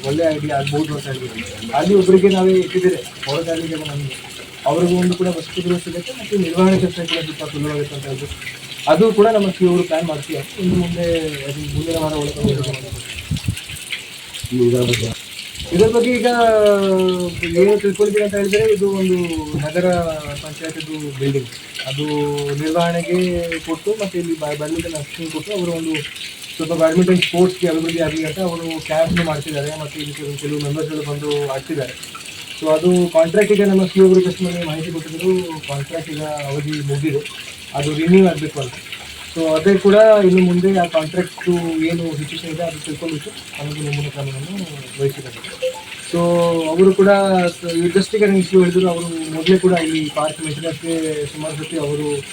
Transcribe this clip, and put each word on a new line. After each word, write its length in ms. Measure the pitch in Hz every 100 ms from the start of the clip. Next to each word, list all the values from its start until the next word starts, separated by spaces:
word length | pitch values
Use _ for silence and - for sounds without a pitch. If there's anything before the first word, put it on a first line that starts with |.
| 135
ಒಳ್ಳೆ 280 | 151 165 151
ಐಡಿಯಾ 220 | 151 139
ಆಗ್ಬೋದು 360 | 143 147 156
ಅಂತ 140 | 147 139
ಹೇಳಿದ್ರು. 680 | 127 127 110 - - - 139
ಅಲ್ಲಿ 180 | 170 202
ಒಬ್ಬರಿಗೆ 340 | 180 185 190
ನಾವೇ 240 | 190 185
ಇಟ್ಟಿದ್ದೇವೆ, 800 | 185 165 185 180 - - - 131
ಹೊರಗಾಲಿಗೆ 440 | 151 165 165 165 156
ನಮಗೆ. 580 | 151 143 143 - - - - - -
ಅವ್ರಿಗೂ 300 | 151 175 180
ಒಂದು 180 | 180
ಕೂಡ 140 | 175 185
ವಸತಿಗಳು 500 | 170 160 - 175 175
ಸಿಗುತ್ತೆ 340 | 175 170 175
ಮತ್ತು 260 | - 202 202
ನಿರ್ವಹಣೆ 420 | 165 170 185 190
ಕೆಲಸ 160 | 180 175
ಕೂಡ 220 | 170 165
ಸ್ವಲ್ಪ 340 | 160 147 151
ಸುಲಭವಾಗುತ್ತೆ 440 | 143 147 147 143 139
ಅಂತ 100 | 139
ಹೇಳಿದ್ರು. 220 | 131 143 - - - - - -
ಅದು 220 | 160 226
ಕೂಡ 140 | 202 214
ನಮ್ಮ 220 | 220 196
ಸಿ 160 | 180 180
ಇ 20 |
ಓ 40 |
ಅವರು 120 | 175
ಪ್ಲಾನ್ 240 | 175 156 165
ಮಾಡ್ತೀವಿ. 540 | 151 139 151 139 -
ಇನ್ನು 140 | 185 180
ಮುಂದೆ 440 | 170 170 170 165 156 143
ಅದು 300 | 139 143 147 147
ಮುಂದಿನ 200 | 160 165
ವಾರ 180 | 156
ಒಳಗೆ 260 | 151 143 147
ಮಾಡ್ತೀವಿ. 600 | 143 131 131 135 - - - - - - - - - - - - - - - - - 127 120 123 123 117 113 - - - - - -
ಇದರ 140 | 175 220
ಬಗ್ಗೆ 240 | 233 240
ಈಗ 140 | 247 240 240 233 220 208 202 196 190 185 180 175 165 170 170
ಏನು 200 | 196 208
ತಿಳ್ಕೊಳ್ತೀವಿ 460 | 202 185 208 208
ಅಂತ 120 | 208 202
ಹೇಳಿದ್ರೆ, 380 | 196 208 220
ಇದು 160 | 202 196
ಒಂದು 260 | 196 190 180 170 160 151 156
ನಗರ 340 | 147 170 180 175 165 156 147 143
ಪಂಚಾಯತಿದು 760 | 151 151 160 156 156 156 147 131
ಬಿಲ್ಡಿಂಗ್. 280 | 139 139 117 - - - 131
ಅದು 200 | 139 151 147 147 143 143 143
ನಿರ್ವಹಣೆಗೆ 880 | 156 165 170 170 170 180 180 175 170 165
ಕೊಟ್ಟು 360 | 165 160 202 214
ಮತ್ತು 160 | 196 180
ಇಲ್ಲಿ 200 | 170 160
ಬ್ಯಾ-, 180 | 151 147
ಬ್ಯಾಡ್ಮಿಂಟನ್ 360 | 151 165 170
ಅಸಿಸ್ಟೆಂಟ್ 380 | 156 143 - 160
ಕೊಟ್ಟು 220 | 156 -
ಅವರು 180 | 208 175
ಒಂದು 240 | 165 160 156 151 - - - - -
ಸ್ವಲ್ಪ 180 | 156
ಬ್ಯಾಡ್ಮಿಂಟನ್ 480 | 165 160 170 180 180
ಸ್ಪೋರ್ಟ್ಸ್‌ಗೆ 460 | - 170 185 - 175
ಅಭಿವೃದ್ಧಿ 320 | 160 165 165
ಆಗಲಿ 260 | 156 156 156
ಅಂತ 140 | 165
ಅವರು 460 | 180 170 165 160 -
ಕ್ಯಾಂಪ್‌ನು 400 | 156 165 175 165
ಮಾಡ್ತಿದ್ದಾರೆ 560 | 147 151 147 143 151
ಮತ್ತು 180 | 147 156
ಇಲ್ಲಿ 140 | 147
ಕೆಲವು, 240 | 143 143 143
ಕೆಲವು 220 | 147 147
ಮೆಂಬರ್ಸ್‌ಗಳು 420 | 143 151 151 151
ಬಂದು 500 | 147 143 147 147 143
ಆಡ್ತಿದ್ದಾರೆ. 720 | 131 135 156 123 - - - - - - -
So 80 | 156
ಅದು 380 | 156 175 180 175
ಕಾಂಟ್ರಾಕ್ಟ್ 380 | 160 165 190 208
ಈಗ 100 | 202
ನಮ್ಮ 240 | 202 190 185
ಸಿ 140 | 190
ಇ 20 |
ಓ 60 | 190
ಅವರು 140 | 185
just 220 | 180 -
ಮೊನ್ನೆ 200 | 185 175
ಮಾಹಿತಿ 280 | 165 156 170
ಕೊಟ್ಟಿದ್ರು, 680 | 160 156 165 180 185 175 160 -
ಕಾಂಟ್ರಾಕ್ಟ್ 440 | 139 139 165 160
ಈಗ 100 | 151
ಅವಧಿ 500 | 151 151 143 143 147
ಮುಗಿದಿದೆ, 480 | 151 143 139 156 139 - - - - -
ಅದು 220 | 139 147 151
ರಿನ್ಯೂ 320 | 165 190 185
ಆಗಬೇಕು 320 | 151 151 143
ಅಂತ. 140 | 131 - - - - - - 170
So 240 | 160 156
ಅದೇ 160 | 170 190
ಕೂಡ 180 | 196 202 220 214
ಇನ್ನು 200 | 185 185
ಮುಂದೆ 360 | 180 175 190 190
ಆ 60 | 175
ಕಾಂಟ್ರಾಕ್ಟು 680 | 160 156 180 180 - 180 175 170 160 160
ಏನು 320 | 170 165 147
ಸಿಚುವೇಷನ್ 320 | 147 160 170
ಇದೆ 140 | 156
ಅದು 220 | 170 156 147
ತಿಳ್ಕೊಂಡ್ಬಿಟ್ಟು 460 | 147 170 151 143 - - -
ನಮಗೆ 220 | 147 151
ಮುಂದಿನ 280 | 147 147 147
ಕ್ರಮವನ್ನು 580 | 143 139 135 156 196 180 147 131 139
ವಹಿಸಿದ್ದಾರೆ. 680 | 139 127 127 117 - - 508 880 - - -
So 60 | 170 170 175 170 170 160
ಅವರು 240 | 165 190
ಕೂಡ 140 | 185 196 202 196 185 175 170 175 170 175
just 300 | 180 190 220
ಈಗ 80 |
ನೀವು 400 | 202 196 175 190
ಹೇಳಿದ್ರು, 260 | 175 175 185
ಅವರು 440 | 170 170 165 160
ಮೊದಲೇ 240 | 156 165 185
ಕೂಡ 140 | 185
ಇಲ್ಲಿ 400 | 175 160 160 151 -
ಪಾರ್ಕ್ 300 | 151 156 160
ಮೇಂಟೆನೆನ್ಸ್‌ಗೆ 800 | 143 165 151 165 165 160 151 143
ಸುಮಾರು 300 | 151 156 151
ಸತಿ 220 | 156 160
ಅವರು 440 | 143 147 147 143 139